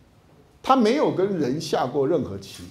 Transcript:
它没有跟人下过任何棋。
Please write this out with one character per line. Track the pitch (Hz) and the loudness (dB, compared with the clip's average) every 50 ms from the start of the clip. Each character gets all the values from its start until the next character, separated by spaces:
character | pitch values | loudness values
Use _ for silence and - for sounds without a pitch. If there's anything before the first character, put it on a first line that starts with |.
| _ _ _ _ _ _ _ - - _ _ _ - | _ _ _ _ _ _ _ -20 -20 _ _ _ 0
它 | - 269 | 2 4
没 | 262 214 214 262 | 4 4 4 4
有 | 311 247 - | 2 2 0
跟 | 165 165 190 208 196 165 | 0 0 0 0 0 0
人 | 135 123 139 160 | 0 -2 -2 -4
下 | - - - 180 143 | -4 -2 -2 -2 -2
过 | 127 143 143 131 | 0 0 0 2
任 | 143 131 123 120 | 2 2 0 -2
何 | 92 98 98 | -4 -8 -12
棋。 | - - - - 90 90 | -12 -14 -16 -16 -18 -18